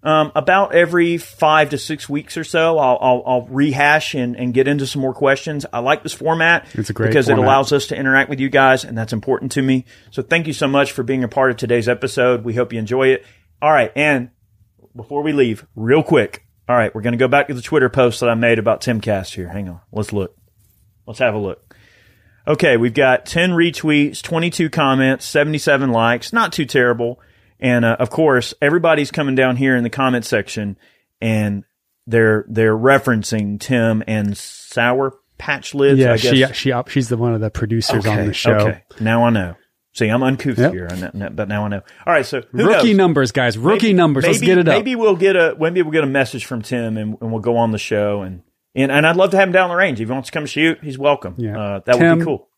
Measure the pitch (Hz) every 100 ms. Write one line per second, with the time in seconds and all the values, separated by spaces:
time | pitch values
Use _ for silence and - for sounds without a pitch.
0 | 151 156 151 165 135 185 196 170 170 175
1 | 170 170 - - 156 156 147 139 - 156
2 | - 147 147 - 156 170 165 160 131 123
3 | 127 123 131 127 120 131 147 135 143 151
4 | - 143 123 120 123 120 131 143 135 143
5 | 135 127 139 135 - 147 - 120 123 156
6 | - - 139 165 160 170 - - 107 110
7 | 110 120 120 127 127 135 135 143 - -
8 | 135 135 139 135 135 135 135 131 - 113
9 | 110 110 113 127 131 - 131 131 - -
10 | _ - - 170 156 135 143 139 139 -
11 | 123 131 120 - 131 117 117 120 110 120
12 | 131 - 127 123 113 113 120 117 107 127
13 | 131 131 - _ _ _ 151 151 113 139
14 | 151 139 123 _ _ _ _ _ _ 120
15 | 107 143 151 143 123 107 - - 113 147
16 | - 151 107 - _ _ - 123 110 110
17 | 113 120 127 143 143 127 - 156 127 139
18 | 123 110 120 113 117 113 110 110 - 110
19 | 110 98 92 - 87 92 95 85 _ 107
20 | 104 101 92 _ _ _ _ _ _ _
21 | - 110 127 107 98 - _ _ _ _
22 | _ _ _ _ - 151 165 120 120 117
23 | 131 123 - 170 180 170 170 - 156 147
24 | 147 - - 165 170 - 160 - 143 131
25 | 131 131 - 151 147 151 156 139 135 113
26 | 113 120 - 233 202 - 135 139 123 120
27 | 117 123 _ _ _ _ 131 120 117 117
28 | 123 - 156 127 - - 143 170 165 156
29 | 143 - 143 131 131 127 135 127 120 139
30 | 131 123 113 113 101 - 104 98 _ _
31 | _ _ 113 110 104 101 - _ _ _
32 | - 113 113 107 - 110 110 110 127 139
33 | 131 113 101 110 104 104 - 127 113 110
34 | - 107 101 101 - - - - 117 127
35 | 135 - _ _ - 139 - 143 139 135
36 | 127 117 123 135 131 123 135 120 123 143
37 | 117 120 120 117 110 - 110 113 - 110
38 | 101 107 104 - 120 107 104 - _ -
39 | 110 117 120 113 90 85 _ _ _ -
40 | 110 117 131 135 143 113 135 127 87 92
41 | 90 101 101 110 101 104 104 101 - -
42 | - 165 127 131 - 123 214 202 240 202
43 | 185 143 127 - 123 110 135 208 226 185
44 | 165 135 131 - 175 185 165 180 240 247
45 | 220 180 190 185 165 - 160 180 160 160
46 | 143 135 123 127 - 123 107 123 113 110
47 | 107 107 117 113 113 117 117 107 - 107
48 | 104 101 92 92 _ _ _ 127 135 139
49 | 156 170 185 196 190 180 180 175 190 117
50 | 113 131 127 160 147 - 160 160 151 131
51 | 143 143 - 87 110 107 104 98 110 123
52 | 165 165 165 135 _